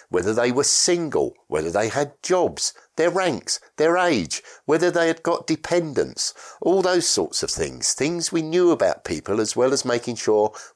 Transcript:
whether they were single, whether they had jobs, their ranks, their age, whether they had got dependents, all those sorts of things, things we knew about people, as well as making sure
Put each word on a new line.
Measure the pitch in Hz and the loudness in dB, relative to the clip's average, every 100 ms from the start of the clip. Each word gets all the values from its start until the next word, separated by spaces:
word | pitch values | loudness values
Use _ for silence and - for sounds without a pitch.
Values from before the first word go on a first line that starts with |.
| - | -6
whether | 90 92 | -2 0
they | 110 123 | 0 2
were | 123 | 2
single, | - - - 175 160 87 65 - _ | 2 2 2 0 0 -2 -2 -6 _
whether | 78 80 | -4 -2
they | 98 110 | 0 0
had | 131 143 - | -2 -4 -6
jobs, | - 185 160 - - - _ - | -2 0 0 -2 -6 -8 _ 0
their | 170 | 0
ranks, | 180 185 117 - - - - | 2 0 -2 -6 -8 -8 0
their | 156 175 | 2 4
age, | 180 123 80 - - - | 2 2 -2 -8 -12 -10
whether | - 156 175 | -2 2 2
they | 170 165 | 2 2
had | 165 | 0
got | 170 170 - | -2 -2 -2
dependents, | 160 - 175 160 113 73 - - - - - | -4 0 0 0 -2 -4 -4 -8 -10 -18 -4
all | 165 190 | 0 2
those | 180 180 175 | 2 2 0
sorts | - 80 - | 0 -2 -4
of | - | -4
things, | - 76 64 - | -4 -6 -4 -4
things | - 139 175 160 | -2 -2 -2 -4
we | 170 | -4
knew | 156 175 175 | 0 2 4
about | 156 95 - | 4 0 -2
people, | - 78 - 107 | -6 -6 -2 -2
as | 107 | -2
well | 113 127 | 0 2
as | 139 | 2
making | 127 120 123 113 | 0 -2 -4 -4
sure | - 107 107 - - | 2 4 2 -2 -14